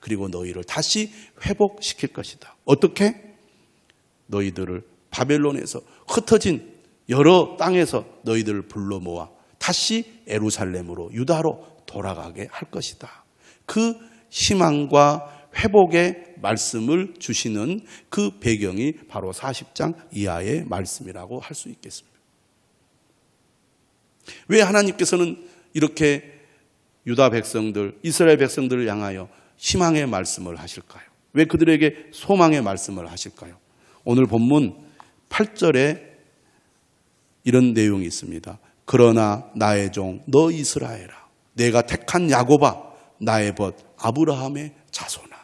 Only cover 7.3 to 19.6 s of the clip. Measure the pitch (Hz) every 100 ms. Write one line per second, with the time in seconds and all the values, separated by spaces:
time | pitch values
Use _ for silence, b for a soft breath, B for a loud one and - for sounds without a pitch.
7.3 | 180 143 - 160 185 165 123 101 - 113
8.3 | 113 107 101 95 - 98 98 90 85 82
9.3 | _ b b - 175 - 226 226 - -
10.3 | - 107 - 98 90 87 87 85 110 131
11.3 | 160 160 - - _ - - 98 85 80
12.3 | 82 101 - - 98 - - - - _
13.3 | _ b b - - 226 226 B B B
14.3 | - - 202 170 147 143 143 143 147 143
15.3 | - - - 220 202 185 170 175 180 -
16.3 | - 101 107 - 117 113 165 190 - -
17.3 | 113 120 107 117 196 - B B - 208
18.3 | - 120 113 101 92 131 160 - 104 95
19.3 | 95 135 131